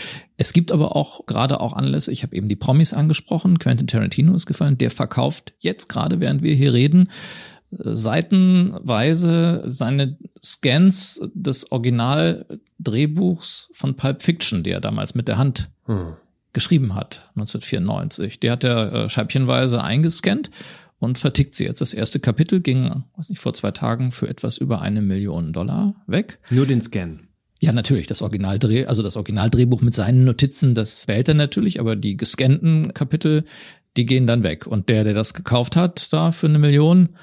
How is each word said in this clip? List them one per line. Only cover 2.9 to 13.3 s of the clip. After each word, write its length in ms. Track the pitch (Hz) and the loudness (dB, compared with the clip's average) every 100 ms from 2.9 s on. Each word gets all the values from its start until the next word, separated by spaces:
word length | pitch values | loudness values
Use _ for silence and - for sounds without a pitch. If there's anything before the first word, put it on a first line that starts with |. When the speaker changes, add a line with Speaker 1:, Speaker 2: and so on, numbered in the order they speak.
Speaker 1:
angesprochen, 640 | - 156 151 - 165 185 170 | 2 0 0 -2 -2 2 2
Quentin 300 | 135 120 131 | 2 0 0
Tarantino 480 | 113 104 - 156 180 | 0 -2 2 4 2
ist 100 | - | 0
gefallen, 320 | - 147 127 | -2 0 2
der 140 | 120 | 0
verkauft 640 | - 135 - 131 160 - _ | -2 -4 -2 -2 -2 -12 _
jetzt 320 | - - - | -6 -6 -6
gerade, 300 | - - 175 | -4 -2 0
während 240 | 131 139 | 0 0
wir 100 | 156 | 0
hier 200 | 143 139 | 2 4
reden, 360 | 120 139 170 180 - - - - - - | 4 4 6 4 0 -18 -18 -20 -20 -18
seitenweise 1900 | 185 117 110 110 139 170 190 185 185 185 - - 110 131 165 170 170 170 170 - | -10 -6 -4 -2 -2 2 4 6 4 2 -2 -4 0 2 2 2 2 2 0 -4
seine 500 | 127 120 139 139 147 - _ | -4 -2 0 -2 -4 -16 _
Scans 800 | - - 127 135 190 185 - - - | -12 -2 2 6 6 4 -2 -8 -10
des 380 | - 143 127 - | -8 -6 -6 -4
Originaldrehbuchs 2000 | 131 120 120 120 147 165 - - - _ - - 107 151 151 185 | -4 0 0 0 0 0 -2 -8 -18 _ -10 -4 0 0 0 0